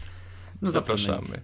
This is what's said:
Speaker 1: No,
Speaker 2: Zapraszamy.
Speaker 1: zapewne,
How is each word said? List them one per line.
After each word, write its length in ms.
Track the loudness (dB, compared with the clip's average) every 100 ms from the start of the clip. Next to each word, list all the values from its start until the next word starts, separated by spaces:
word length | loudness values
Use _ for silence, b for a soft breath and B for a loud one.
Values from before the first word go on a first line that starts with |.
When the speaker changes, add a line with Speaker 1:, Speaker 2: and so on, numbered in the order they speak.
| B B B B B -2
Speaker 1:
No, 100 | 2
Speaker 2:
Zapraszamy. 440 | 4 4 4 4 2
Speaker 1:
zapewne, 240 | -2 -6